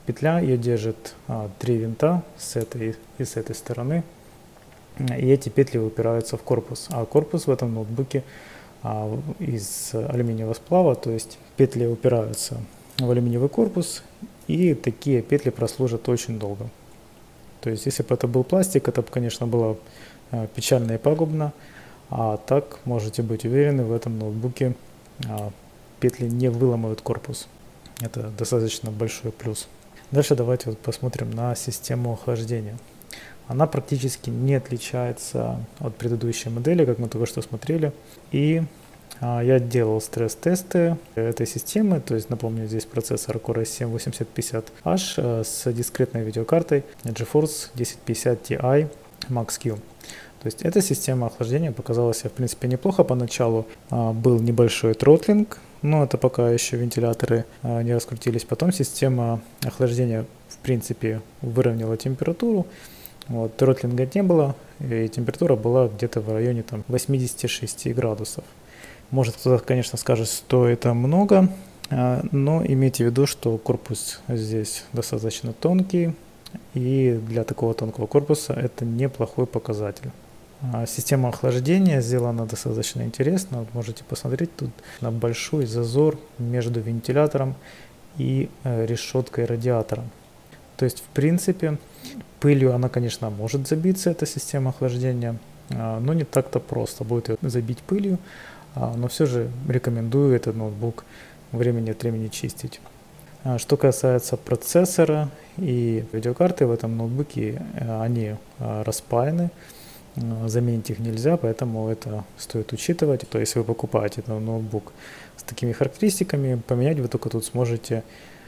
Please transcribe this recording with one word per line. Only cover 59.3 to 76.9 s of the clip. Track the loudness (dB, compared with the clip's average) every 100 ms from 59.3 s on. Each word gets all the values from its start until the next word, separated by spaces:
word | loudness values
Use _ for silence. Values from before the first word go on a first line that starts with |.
| -2 -6 -8
охлаждения, | -8 0 0 2 0 0 -4 -12 -20
в | -10
принципе, | -2 -2 -2 -4 -2 -4 -8 -10
выровняла | -2 2 2 2 -2 -2
температуру. | -2 -2 -2 0 0 0 -2 -8 -20 -20 -20 -18 -6
Вот, | -4 -2 2
тротлинга | 4 4 0 0 0 2
не |
было, | 4 4 4 -2 -10 -10
и | -2 0 0
температура | -2 -4 0 2 4
была | 4 4 4
где-то | 0 -2 -2
в | -2
районе, | 0 0 0
там, | -4 -8 -2
восьмидесяти | -2 2 0 0 -2 -4
шести | -4 -6 -6 -2
градусов. | 0 0 -2 -6 -8 -14 -20 -20 -20 -20 -20 -2
Может, | 2 2 2
кто-то, | 2 2
конечно, | 4 0 0 -4
скажет, | 0 2 2
что | -4 2 4 6
это | 4 2 2
много, | 4 4 6 8 6 2 -16 -16 -4
а, | 0 2 2 0
но | 2 2 2 2
имейте | 4 4 4
в | 2
виду, | 4 2
что | 2 0 0
корпус | 0 -2 -2 -8 -6 -10 -4
здесь | -2 0 -2 -2 -6 -8
достаточно | -6 -4 -2 -4 -4 -8
тонкий, | 0 2 4 4 2 0 -2 -12 -20 -18 -18 -8
и | -2 2